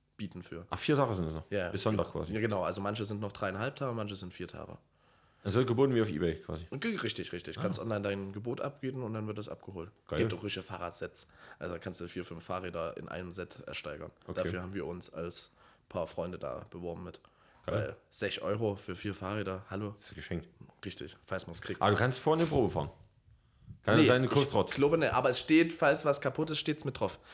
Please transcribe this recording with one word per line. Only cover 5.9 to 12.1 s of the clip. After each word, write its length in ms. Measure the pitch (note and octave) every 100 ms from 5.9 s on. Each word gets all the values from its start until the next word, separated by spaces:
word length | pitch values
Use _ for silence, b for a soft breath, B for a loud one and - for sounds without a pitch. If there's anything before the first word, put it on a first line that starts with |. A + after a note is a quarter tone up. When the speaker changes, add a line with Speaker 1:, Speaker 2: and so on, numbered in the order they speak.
| A#2+
Speaker 2:
wie 60 |
auf 80 | G#2
Ebay 260 | D#2 E2+ E2
quasi? 300 | - D#2+ E2+
Speaker 1:
Und 100 | C#3
ge-, 140 | A3+ G3
richtig, 340 | A2 - F2
richtig. 240 | F2 - -
Speaker 2:
Ah. 40 |
Speaker 1:
Kannst 180 | G2 -
online 220 | A2+ G#2
dein 300 | G2+ G2 G2
Gebot 300 | G2+ A#2 -
abgeben 420 | C#3 - C3 C3
und 100 | A2
dann 140 | A2 G#2+
wird 100 | G#2+
das 120 | G#2+
abgeholt. 420 | - - F#2+ F2 - -
Speaker 2:
Geil. 120 | -
Speaker 1:
Gibt 140 | A2+
auch 100 | F2+ G2+
richtige 180 | F#2+ -
Fahrradsets. 640 | F2+ F2 - F2+ - - B B B
Also 160 | F2+ E2+
kannst 200 | F#2+ F2
du 80 |
vier, 160 | F2